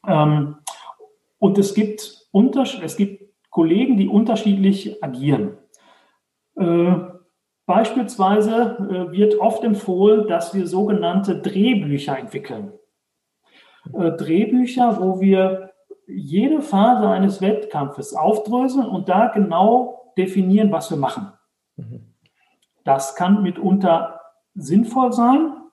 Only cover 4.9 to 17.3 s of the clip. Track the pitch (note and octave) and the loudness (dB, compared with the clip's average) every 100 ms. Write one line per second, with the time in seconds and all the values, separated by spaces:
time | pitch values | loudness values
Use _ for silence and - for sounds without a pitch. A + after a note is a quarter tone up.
4.9 | - D3 B2 C#3+ C3 G2 - _ _ _ | -10 -10 -4 -2 0 -2 -10 _ _ _
5.9 | _ _ _ _ _ _ - F3 E3+ F3 | _ _ _ _ _ _ -4 0 2 2
6.9 | F3+ - - _ _ _ _ - F#3 A3+ | 0 -2 -18 _ _ _ _ 0 0 2
7.9 | B3+ G#3+ - F#3+ G#3 G#3+ A3+ A3+ G3 G3 | -2 -6 0 2 2 2 0 -2 -4 -6
8.9 | F3+ E3+ F3+ G#3+ G#3 A3+ A3+ A#3+ G3+ - | -6 -4 2 2 4 2 0 -2 -2 -2
9.9 | F3+ G3+ G#3+ G3 E3+ - G3 E3+ F#3 G#3 | 2 4 4 2 -2 -4 -6 -4 -2 0
10.9 | G3 E3+ F#3+ G3+ E3+ F#3 F#3+ A3+ A3 D3 | 0 0 0 -2 -4 -4 0 2 2 -2
11.9 | C#3 D3 C3+ A#2+ - - A2+ G2+ - _ | -4 -4 -8 -8 -12 -12 -12 -14 -18 _
12.9 | _ _ _ _ _ _ _ _ _ - | _ _ _ _ _ _ _ _ _ -16
13.9 | - E3 D#3 D3 E3+ A#3 B3+ A#3+ B3+ A#3+ | -4 -4 -2 -2 0 2 0 0 0 0
14.9 | G3 F#3 F#3 G3 F#3+ F#3+ F#3+ - _ _ | 2 -2 0 4 4 2 -2 -10 _ _
15.9 | - _ - C#3+ F3 C4 D#4 C#4 G3 A3+ | -20 _ -14 -4 0 0 0 0 2 4
16.9 | A#3 G#3 F#3+ G3 | 4 2 2 0